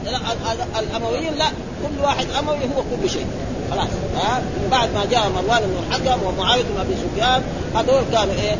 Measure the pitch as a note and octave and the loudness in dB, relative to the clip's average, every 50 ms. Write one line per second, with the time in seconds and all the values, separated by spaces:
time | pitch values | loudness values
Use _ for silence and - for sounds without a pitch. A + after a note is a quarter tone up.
0 | B3 A#3+ B3 B3 A#3+ A3+ A#3 A3+ G#3+ A3+ A3+ A#3 B3 A#3 A3 A3 A3 G#3 G#3+ A3+ | -4 -4 -4 -4 -2 -2 -4 -2 -2 -2 -2 -2 -4 -2 -2 -2 -2 -2 -2 -2
1 | A#3 A3+ A#3 C4+ D#4+ D#4+ D4+ C#4+ D#4 D4 - - - - - - - D4 D4 C#4 | -2 0 -2 0 -2 -2 0 0 0 0 -2 -4 -8 -8 -8 -6 -6 -4 -2 0
2 | C#4 C#4+ C4+ C4+ B3+ B3+ - C4+ D4 D4+ D4+ C#4+ C4+ B3 C#4 C4 - - B3 A3 | 2 2 2 0 -2 -2 -2 -2 0 0 0 0 0 -2 0 -2 -2 -2 -2 -2
3 | G3 F#3 - D3 B2+ - - - - - - - - - - G3 E3 - - - | 0 -2 -2 -2 -4 -4 -6 -6 -6 -6 -6 -6 -4 -4 -2 -2 -2 -2 -2 -4
4 | - - - D#3+ F3+ G#3+ B3 B3+ - - - - - - C4 B3+ A#3 - - G#3 | -2 -2 -2 0 0 2 0 0 0 -2 -2 -2 2 4 4 4 4 2 2 0
5 | G3+ F#3+ A#3+ A#3 G#3+ G3 F#3 F3+ F3+ G#3 A#3+ A#3 G#3 F#3+ F#3 F3+ - - A3+ C4 | 2 2 4 4 4 2 2 0 2 4 4 4 2 2 -2 -2 -2 -2 -2 0
6 | A#3+ C4 B3 G3+ G3 F#3 F3 F#3 F#3 F#3+ A#3+ B3 A#3 - G3+ F#3+ F#3 F#3 F#3 F3 | 2 2 2 2 2 0 0 0 2 2 4 2 2 0 -2 -2 -2 -2 -2 -2
7 | F3+ E3+ - G3 A3+ B3+ B3+ B3+ - - - - - - - A3 A3+ B3 C4 C4+ | -2 -4 0 0 2 4 2 2 0 -2 -4 -4 -4 -2 0 0 4 4 4 4
8 | A#3 - A#3+ A3 G#3 F#3+ F#3+ - G#3 G#3 G#3+ | 4 2 2 2 2 2 0 0 0 0 0